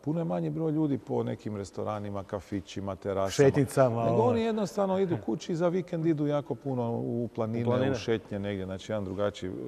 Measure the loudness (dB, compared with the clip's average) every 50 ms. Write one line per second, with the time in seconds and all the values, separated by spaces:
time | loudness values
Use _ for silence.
0 | -4 -2 -2 -2 -2 -2 -2 -2 -2 -4 -4 -2 -2 0 2 2 2 2 0 -2
1 | -2 -2 -2 -2 0 -2 -4 -6 -8 -8 -6 -6 -8 -8 -6 -6 -4 -4 -4 -4
2 | -6 -6 -6 -8 -6 -6 -6 -6 -6 -4 -6 -6 -6 -6 -8 -6 -6 -6 -6 -4
3 | -4 -2 0 0 0 0 4 6 6 6 6 4 0 2 4 4 4 4 4 2
4 | 2 2 4 4 4 4 4 2 0 0 0 -2 -2 -2 0 0 0 2 2 0
5 | 2 0 0 -2 -2 -4 -4 -4 -4 -4 -2 2 2 2 2 0 -2 -2 -4 0
6 | 2 2 2 4 2 2 2 0 0 -2 -8 -6 -4 -2 -2 0 0 0 0 -2
7 | -2 -2 -2 -2 -2 -2 -2 -2 -2 0 0 0 2 2 4 4 4 2 2 0
8 | 0 0 0 0 0 -4 -6 -4 -4 -4 -4 -4 -4 -6 -8 -8 -4 -4 -4 -4
9 | -2 -4 -2 0 0 0 0 -2 -8 -6 -6 -6 -8